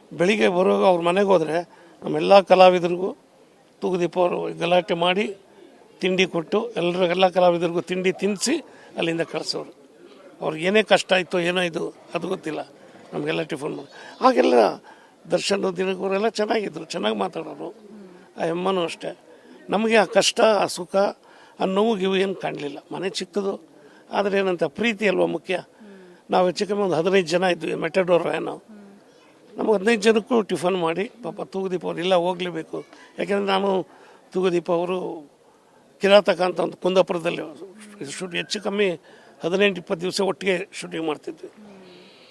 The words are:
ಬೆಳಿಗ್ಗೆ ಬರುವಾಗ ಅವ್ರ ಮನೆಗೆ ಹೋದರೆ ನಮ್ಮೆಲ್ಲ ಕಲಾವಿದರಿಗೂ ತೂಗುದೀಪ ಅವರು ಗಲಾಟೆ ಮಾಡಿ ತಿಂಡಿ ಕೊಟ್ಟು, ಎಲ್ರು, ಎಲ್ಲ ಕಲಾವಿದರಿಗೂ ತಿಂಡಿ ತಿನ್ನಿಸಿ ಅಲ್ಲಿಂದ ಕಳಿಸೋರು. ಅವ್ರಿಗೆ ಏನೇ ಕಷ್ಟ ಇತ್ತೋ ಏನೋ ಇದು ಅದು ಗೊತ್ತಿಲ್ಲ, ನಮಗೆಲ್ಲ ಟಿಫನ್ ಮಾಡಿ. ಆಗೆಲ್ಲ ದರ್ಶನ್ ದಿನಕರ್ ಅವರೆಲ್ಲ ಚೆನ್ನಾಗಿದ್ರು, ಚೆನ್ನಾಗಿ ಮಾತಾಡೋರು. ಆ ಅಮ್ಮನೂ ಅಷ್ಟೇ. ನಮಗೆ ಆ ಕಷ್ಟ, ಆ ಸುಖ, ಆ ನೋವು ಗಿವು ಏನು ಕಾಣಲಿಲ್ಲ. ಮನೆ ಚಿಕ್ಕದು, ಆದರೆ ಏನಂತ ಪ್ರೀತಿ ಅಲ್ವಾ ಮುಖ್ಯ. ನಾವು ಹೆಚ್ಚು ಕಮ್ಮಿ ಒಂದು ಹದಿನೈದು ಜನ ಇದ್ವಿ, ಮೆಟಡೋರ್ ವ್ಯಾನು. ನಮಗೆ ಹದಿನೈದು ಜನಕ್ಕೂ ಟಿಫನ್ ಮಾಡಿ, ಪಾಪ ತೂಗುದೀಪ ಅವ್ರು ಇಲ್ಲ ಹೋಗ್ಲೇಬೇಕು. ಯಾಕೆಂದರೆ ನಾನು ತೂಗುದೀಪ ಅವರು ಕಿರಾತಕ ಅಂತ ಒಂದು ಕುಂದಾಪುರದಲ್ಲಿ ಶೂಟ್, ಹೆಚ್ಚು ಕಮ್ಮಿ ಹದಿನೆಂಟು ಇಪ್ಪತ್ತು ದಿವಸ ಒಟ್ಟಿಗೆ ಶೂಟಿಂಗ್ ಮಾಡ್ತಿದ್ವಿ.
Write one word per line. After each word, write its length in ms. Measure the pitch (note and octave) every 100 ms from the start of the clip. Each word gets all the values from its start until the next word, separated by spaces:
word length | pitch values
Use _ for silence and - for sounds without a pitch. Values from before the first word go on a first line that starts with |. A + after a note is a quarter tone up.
| -
ಬೆಳಿಗ್ಗೆ 340 | D#3 F3+ G#3+ G#3+
ಬರುವಾಗ 380 | F3+ F#3+ G3+ G3
ಅವ್ರ 160 | F3
ಮನೆಗೆ 260 | F3 F#3 G3
ಹೋದರೆ 420 | F3+ D#3 E3 E3+ - - -
ನಮ್ಮೆಲ್ಲ 380 | - D3+ F3 G3
ಕಲಾವಿದರಿಗೂ 720 | F3+ F#3 F#3 F3+ E3+ F3 G3 C#4+ _ _ _ _ _ _
ತೂಗುದೀಪ 380 | G3 F3+ E3+ F3+
ಅವರು 380 | F3+ F3+ E3+ E3
ಗಲಾಟೆ 360 | E3+ F3+ F3
ಮಾಡಿ 440 | F3 F3+ F#3 A3+ G3 - - - - - -
ತಿಂಡಿ 260 | F#3 F#3 F#3
ಕೊಟ್ಟು, 460 | E3+ D#3 G3+ A#3
ಎಲ್ರು, 340 | - F3 F3 F3+
ಎಲ್ಲ 220 | F#3 F#3+
ಕಲಾವಿದರಿಗೂ 540 | F3+ F3+ E3+ E3+ E3+
ತಿಂಡಿ 300 | E3 F#3 F#3
ತಿನ್ನಿಸಿ 540 | - G3 G#3 A#3 D#4 - - - -
ಅಲ್ಲಿಂದ 240 | E3 E3
ಕಳಿಸೋರು. 520 | D#3+ D#3 D#3 - - - - - - - - -
ಅವ್ರಿಗೆ 260 | E3 D#3 F3
ಏನೇ 160 | G#3+
ಕಷ್ಟ 280 | G3+ F#3+ -
ಇತ್ತೋ 280 | F#3 F3 F#3
ಏನೋ 220 | E3+ F3+
ಇದು 320 | F3+ E3 D#3+ - -
ಅದು 140 | F3 F3+
ಗೊತ್ತಿಲ್ಲ, 420 | F#3 D#3 D3+ C#3 - - - -
ನಮಗೆಲ್ಲ 280 | E3 D3+ E3
ಟಿಫನ್ 340 | D#3+ D3 D3 D3
ಮಾಡಿ. 420 | C#3 - - - C4
ಆಗೆಲ್ಲ 260 | B3 B3+ B3 G3 C#3+ - - - _ E3
ದರ್ಶನ್ 460 | E3+ - G3 F#3+ F3
ದಿನಕರ್ 240 | F#3 F#3
ಅವರೆಲ್ಲ 260 | F#3+ F#3+ A3+
ಚೆನ್ನಾಗಿದ್ರು, 580 | G#3+ G#3+ A3+ G3 D#3+ D#3+
ಚೆನ್ನಾಗಿ 300 | F3 G#3 G#3+
ಮಾತಾಡೋರು. 600 | F#3+ E3 D#3 D3 D#3+ G#3+ G#3 G#3 F#3 - - -
ಆ 120 | E3+
ಅಮ್ಮನೂ 340 | F3 F#3 F#3+
ಅಷ್ಟೇ. 340 | E3 - - - - - - - -
ನಮಗೆ 280 | G3 A3+ A3+
ಆ 60 |
ಕಷ್ಟ, 380 | F3+ G3 - -
ಆ 240 | A3 G3+ F3
ಸುಖ, 300 | - F3 G3 G3+ - - - - -
ಆ 60 | F#3+
ನೋವು 300 | F#3+ A3 G#3
ಗಿವು 220 | F#3+ F#3+
ಏನು 180 | G3 F3+
ಕಾಣಲಿಲ್ಲ. 420 | D3+ D#3 C#3+ D3 -
ಮನೆ 180 | D3+ F#3
ಚಿಕ್ಕದು, 600 | E3+ F#3+ G#3 G3 G3 - - - - -
ಆದರೆ 260 | G3 G3+ G3
ಏನಂತ 260 | G3 F3
ಪ್ರೀತಿ 440 | D#3+ - A#3 G3+ G#3
ಅಲ್ವಾ 180 | F3+ E3+
ಮುಖ್ಯ. 380 | E3+ - F3+ - - G#3 G3 - - -
ನಾವು 140 | F#3+ F3+
ಹೆಚ್ಚು 220 | E3 F#3+
ಕಮ್ಮಿ 160 | G3+
ಒಂದು 120 | G3 D#3
ಹದಿನೈದು 320 | F3 G3 D#3+
ಜನ 160 | E3+
ಇದ್ವಿ, 320 | F#3 E3+ D#3+ -
ಮೆಟಡೋರ್ 480 | D#3+ F#3+ F3 E3+
ವ್ಯಾನು. 400 | D3+ D#3 - - - G#3 G3+ - - - - _ - G#3+
ನಮಗೆ 160 | G#3+
ಹದಿನೈದು 280 | G#3 G3 A3+
ಜನಕ್ಕೂ 400 | A3 A3 G3 A#3
ಟಿಫನ್ 360 | F#3+ F3+ F3+ F#3+
ಮಾಡಿ, 340 | E3 E3 A3+ -
ಪಾಪ 180 | E3+ G3+
ತೂಗುದೀಪ 440 | F3+ F#3+ F#3+ F3+ F3
ಅವ್ರು 140 | E3
ಇಲ್ಲ 160 | F3+ F3+
ಹೋಗ್ಲೇಬೇಕು. 680 | F3 F3+ F3+ E3 - D#3+ - - - -
ಯಾಕೆಂದರೆ 260 | F3+ G3+ G3+
ನಾನು 420 | F#3+ G3 F#3+ - - - - _
ತೂಗುದೀಪ 380 | F#3 F#3 F3 E3
ಅವರು 580 | E3+ F3 F#3 E3+ E3 C#3+ _ _ _ _ _ _ _
ಕಿರಾತಕ 400 | G3 G3+ G3+ E3+
ಅಂತ 180 | F3+ F3
ಒಂದು 180 | E3+ -
ಕುಂದಾಪುರದಲ್ಲಿ 1300 | F3+ F#3 F3 F3+ E3+ D#3+ D#3 D3 F#3+ - G#3 - C#3
ಶೂಟ್, 240 | - F3+ F3
ಹೆಚ್ಚು 260 | E3 G#3+
ಕಮ್ಮಿ 280 | G3+ G3+ G3+ E3 - - - -
ಹದಿನೆಂಟು 380 | E3+ F#3+ G3+ F3+
ಇಪ್ಪತ್ತು 200 | E3+ F3+
ದಿವಸ 200 | F3+ -
ಒಟ್ಟಿಗೆ 480 | G3 F3 F#3 F3+ F#3+
ಶೂಟಿಂಗ್ 340 | - F3 E3+ D#3+
ಮಾಡ್ತಿದ್ವಿ. 420 | D3 - D#3 - - G#3 G3 F#3 F3+ F#3 - -